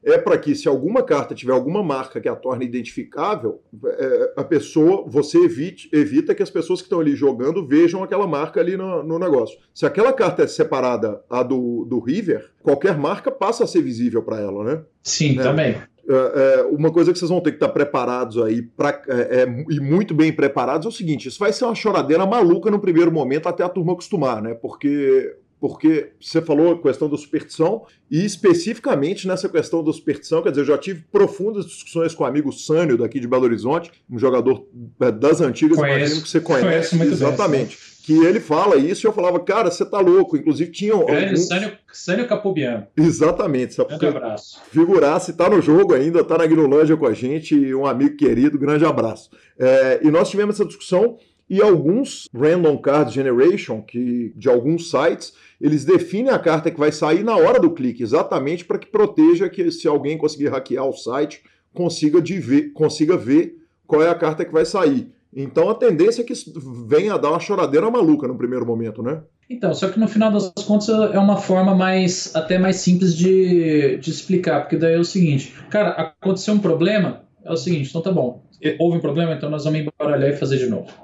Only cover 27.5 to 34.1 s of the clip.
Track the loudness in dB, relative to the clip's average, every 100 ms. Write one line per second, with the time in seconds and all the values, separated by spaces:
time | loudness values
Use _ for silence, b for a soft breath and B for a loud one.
27.5 | -2 -2 -2 b b _ -2 -2 0 2
28.5 | 2 0 -6 -2 -2 -2 -4 -4 -4 -2
29.5 | -4 -2 -2 -2 -4 -4 -6 -2 -2 0
30.5 | -2 0 0 -2 -12 -2 2 2 0 -6
31.5 | -4 -10 -14 -10 -4 -4 -2 -2 -2 -4
32.5 | -6 -2 0 2 0 0 -4 -2 2 2
33.5 | 0 -2 -4 -6 b _